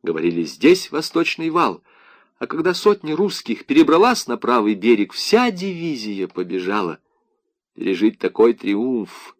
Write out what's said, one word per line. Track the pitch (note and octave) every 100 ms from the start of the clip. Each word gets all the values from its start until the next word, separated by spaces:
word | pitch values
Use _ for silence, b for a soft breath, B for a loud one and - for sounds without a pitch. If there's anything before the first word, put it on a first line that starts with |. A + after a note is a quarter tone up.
Говорили, | E2+ D#2+ E2+ E2+
здесь | D#2+ - B2+ F#3 -
восточный | C#3+ D#3 E3 D#3+ - E3
вал. | E3 C#3 E2+ b b b b b _
А | A#2
когда | D3+ E3+
сотня | F3 G#3+ G3+ D3+
русских | D3+ G3+ - - - -
перебралась | C#3 D#3+ E3 A#3 A#3 -
на | A#2
правый | - B2 G#2+ G2+
берег, | G#2+ A2 G2+
вся | - - A3 B3
дивизия | F3+ F#3+ F3 E3 C3 G#2+ G2 F2+
побежала. | F#2 F2+ F#2+ F#2 G#2 F2+ D#2 _ _ _ _ _ _ _ -
Пережить | F#2 F2+ G#2+ G#2
такой | - - A#2 A2
триумф | G2 G2+ B2 B2 F#2 - - _